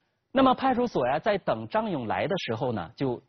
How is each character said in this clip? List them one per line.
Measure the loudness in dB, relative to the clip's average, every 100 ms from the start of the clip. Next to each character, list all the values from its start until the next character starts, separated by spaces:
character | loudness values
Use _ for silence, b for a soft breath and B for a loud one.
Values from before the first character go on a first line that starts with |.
| _ _ _
那 | 4
么 | 4
派 | 4 2
出 | 0 0
所 | 0 0
呀， | 0
在 | 0 0
等 | 0 -4 -2
张 | -2 -2
勇 | -2 -2
来 | -2 0
的 | -2
时 | -4 -2
候 | -2
呢， | -2 -4 -4
就 | -2 -2